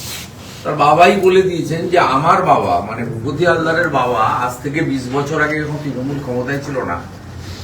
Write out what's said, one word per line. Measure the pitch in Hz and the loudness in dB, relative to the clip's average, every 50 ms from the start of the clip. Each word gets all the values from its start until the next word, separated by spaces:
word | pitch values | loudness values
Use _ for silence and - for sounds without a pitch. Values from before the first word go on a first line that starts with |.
| - - - - - - - - - - - - - | -12 -10 -10 -12 -12 -14 -16 -16 -16 -16 -14 -10 -6
তার | - - | -4 0
বাবাই | 123 143 151 151 160 175 196 202 | 2 4 6 6 8 8 6 6
বলে | 196 185 185 185 190 | 6 4 6 6 6
দিয়েছেন | - - 175 160 143 139 160 165 - - | 4 4 2 -2 -4 -2 -2 -4 -2 2
যে | 175 170 | 2 4
আমার | - - 131 143 156 165 - 190 | 4 4 2 2 4 4 4 4
বাবা, | - - - - 143 - - - - 104 | 4 4 4 4 2 0 0 0 -2 -4
মানে | 113 117 117 | -6 -6 -6
ভূপতি | 120 - - - 143 143 151 180 | -6 -6 -6 -6 -4 -2 0 2
হালদারের | 170 165 165 160 160 160 165 175 156 | 2 2 2 2 0 0 0 0 0
বাবা, | 143 131 127 123 123 110 | 0 0 0 0 0 0
আজ | 107 - - - - 110 - - - | 0 0 0 -2 -2 -4 -6 -6 -6
থেকে | 139 139 165 | -4 -2 -2
বিশ | 151 135 135 131 120 123 131 | -2 -2 -2 -4 -4 -4 -2
বছর | 143 143 143 160 147 | -2 -2 -2 0 0
আগে | 151 151 151 151 | 0 0 0 -2
যখন | 151 147 151 139 143 | -4 -4 -6 -6 -6
তৃণমূল | 139 123 123 127 139 143 131 | -6 -6 -4 -4 -4 -4 -6
ক্ষমতায় | - 123 123 123 123 135 139 135 - | -6 -4 -4 -4 -4 -4 -4 -6 -6
ছিল | 147 135 127 117 | -6 -6 -6 -4
না, | - - - - - - - - - - - - - - - | -4 -6 -8 -8 -12 -16 -16 -16 -16 -14 -14 -12 -12 -12 -12